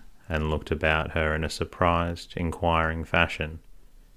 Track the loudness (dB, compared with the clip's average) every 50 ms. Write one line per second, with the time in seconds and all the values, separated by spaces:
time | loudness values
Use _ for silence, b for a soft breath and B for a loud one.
0 | -12 -16 -18 -16 -8 -4 -2 0 0 0 0 -2 -2 -2 -2 0 2 4 4 2
1 | 2 0 0 0 0 0 0 0 -2 -2 -4 -4 -6 -6 0 2 4 4 4 4
2 | 2 0 -4 -6 -10 -10 -6 -4 -2 -2 -2 0 2 2 4 4 2 2 0 -2
3 | -2 0 2 2 2 2 0 -2 -6 -6 -8 -10 -14 -18 -20 -20 b b b b
4 | b b b